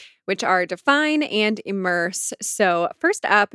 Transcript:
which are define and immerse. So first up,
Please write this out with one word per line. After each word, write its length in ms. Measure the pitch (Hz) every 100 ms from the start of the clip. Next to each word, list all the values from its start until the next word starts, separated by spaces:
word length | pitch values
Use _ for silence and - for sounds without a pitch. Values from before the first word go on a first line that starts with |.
| - _ -
which 180 | 190
are 220 | - 185 180
define 560 | 175 - 277 302 302
and 400 | 302 208 214 220 -
immerse. 680 | 196 185 175 170 190 - -
So 480 | - - 196 170 170 -
first 280 | 330 415 -
up, 280 | 208 202